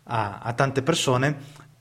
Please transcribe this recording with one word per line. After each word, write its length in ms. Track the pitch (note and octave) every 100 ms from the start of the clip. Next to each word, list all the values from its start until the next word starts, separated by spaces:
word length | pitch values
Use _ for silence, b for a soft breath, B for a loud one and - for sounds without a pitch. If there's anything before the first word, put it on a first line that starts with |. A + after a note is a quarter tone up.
a, 360 | - A2+ G#2 G2
a 140 | A#2+
tante 280 | A#2+ C#3 C3+
persone, 800 | B2+ E3+ - B2+ C#3 D3 - - - _